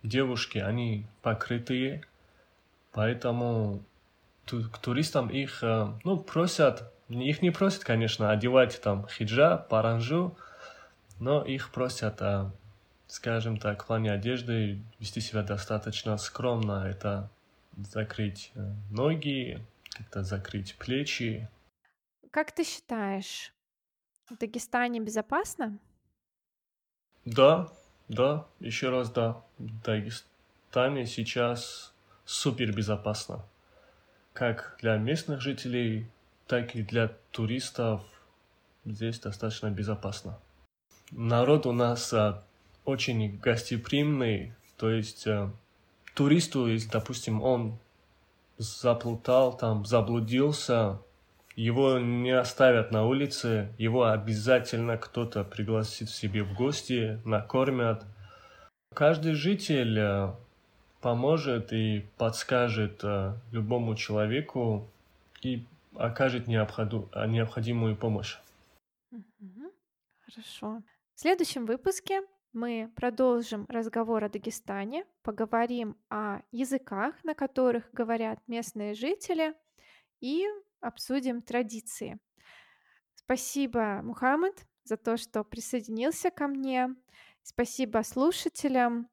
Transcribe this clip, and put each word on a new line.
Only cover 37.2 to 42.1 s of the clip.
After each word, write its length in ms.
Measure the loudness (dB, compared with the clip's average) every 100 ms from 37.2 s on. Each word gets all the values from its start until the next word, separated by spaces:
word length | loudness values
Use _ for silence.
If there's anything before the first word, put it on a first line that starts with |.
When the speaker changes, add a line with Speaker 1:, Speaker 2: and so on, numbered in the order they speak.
| _
Speaker 1:
туристов 720 | -4 -2 -2 -4 -2 0 0 -4 -20 _ _ _ _ _ _ -10
здесь 340 | -4 -4 -4
достаточно 500 | -8 -6 -6 -4 -4
безопасно. 720 | -2 -2 -4 -4 -8 -10 -14 _ _ _ _ _ _ -18
Народ 540 | -4 2 4 6 6 4
у 80 |
нас, 400 | 2 2 2 0